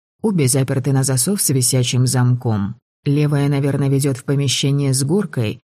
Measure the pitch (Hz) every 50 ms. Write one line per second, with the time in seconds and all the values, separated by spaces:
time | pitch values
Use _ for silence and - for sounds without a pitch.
0 | _ _ _ _ - 220 196 170 139 127 123 135 135 - 135 131 127 143 135 135
1 | 135 135 135 131 - 180 202 190 - - 143 131 127 - - 127 123 120 - 123
2 | 127 127 127 127 123 123 123 123 - 120 110 104 101 98 117 - _ _ _ _
3 | - 147 143 147 151 147 147 143 143 143 143 139 139 143 139 139 143 135 139 135
4 | 135 143 135 127 - - 147 147 143 135 - - - 135 139 143 143 139 131 127
5 | 139 139 165 208 202 160 - 127 117 107 - - _ _ _ _